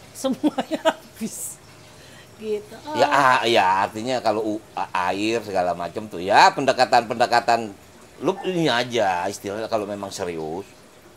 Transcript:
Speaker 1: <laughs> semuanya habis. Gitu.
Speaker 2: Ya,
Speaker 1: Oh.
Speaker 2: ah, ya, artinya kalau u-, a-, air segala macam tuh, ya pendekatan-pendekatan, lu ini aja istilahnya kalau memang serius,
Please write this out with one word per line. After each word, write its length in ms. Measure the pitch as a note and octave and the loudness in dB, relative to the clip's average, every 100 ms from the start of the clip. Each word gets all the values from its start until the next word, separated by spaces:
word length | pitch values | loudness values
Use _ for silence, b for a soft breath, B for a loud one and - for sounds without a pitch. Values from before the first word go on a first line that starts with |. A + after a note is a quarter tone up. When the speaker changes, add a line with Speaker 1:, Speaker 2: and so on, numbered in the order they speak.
Speaker 1:
<laughs> 120 | - - | -14 -6
semuanya 640 | C4+ C4 D4+ - - D#4 | -4 0 0 -2 -4 -4
habis. 800 | D#4+ - - - A3 - - - - - B B B B - - | -2 -2 -6 -10 -10 -8 -12 -14 -20 -20 B B B B -20 -12
Gitu. 360 | A3 G#3 - A3 - | -6 -6 -6 -16 -6
Speaker 2:
Ya, 120 | D4+ - | 0 2
Speaker 1:
Oh. 60 | |
Speaker 2:
ah, 260 | C#3 C3+ B2+ | 6 6 4
ya, 400 | A2+ A2+ F#2 F#2+ | 4 4 4 4
artinya 360 | G2+ G#2+ A#2+ B2+ | 0 -2 -4 -2
kalau 380 | A2+ G#2+ A2 G#2 | 0 0 -2 -6
u-, 60 | - | -8
a-, 180 | - F#2 F#2 F2+ | -10 -6 -2 -2
air 340 | G2 G#2+ A2+ | 0 -2 -2
segala 300 | G#2 F#2+ F2+ | -2 -2 0
macam 340 | E2+ F2 G#2+ G#2+ | -2 -6 -8 -10
tuh, 100 | F2+ | -6
ya 320 | F#2 A#2+ F#3 | 2 6 6
pendekatan-pendekatan, 1300 | E3 C3 B2 B2 B2 A2+ A#2 A#2 A#2+ A#2 A#2 A2 G2 - - - - | 4 0 2 4 4 2 0 2 2 2 0 -2 -12 -20 -20 -20 -6
lu 120 | D3 F#3+ F#3 | -4 -4 -4
ini 220 | F3+ D#3 | 0 0
aja 600 | A#2+ B2 A#2+ G2 F2 F#2+ | 0 0 0 0 0 -4
istilahnya 400 | G2+ G2+ G#2 A2 | -6 -8 -8 -4
kalau 160 | A2 | -4
memang 260 | G2+ G2+ G2 | -4 -8 -8
serius, 540 | G2 F#2 E2 D#2 E2+ G2+ - - - - | -6 -6 -6 -6 -8 -10 -18 -20 -20 -20